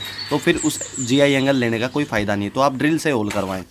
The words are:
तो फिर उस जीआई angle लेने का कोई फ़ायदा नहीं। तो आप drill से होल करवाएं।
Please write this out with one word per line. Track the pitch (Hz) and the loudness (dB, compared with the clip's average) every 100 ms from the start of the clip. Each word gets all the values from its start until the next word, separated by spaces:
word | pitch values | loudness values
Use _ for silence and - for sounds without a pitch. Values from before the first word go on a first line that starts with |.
| - - - | -12 -10 -4
तो | 143 | -2
फिर | - 175 | 0 0
उस | 156 - - - | 0 -4 -8 -8
जीआई | 120 139 143 | 0 4 4
angle | 135 135 135 | 4 2 2
लेने | 117 113 | 2 0
का | 123 | -2
कोई | 147 147 | -2 -2
फ़ायदा | 113 104 101 | -2 0 -2
नहीं। | 101 | -2
तो | 127 | 2
आप | 139 131 | 0 2
drill | 147 160 | 0 2
से | 156 | 0
होल | 127 104 | 0 0
करवाएं। | 101 95 95 87 | -2 -2 -4 -8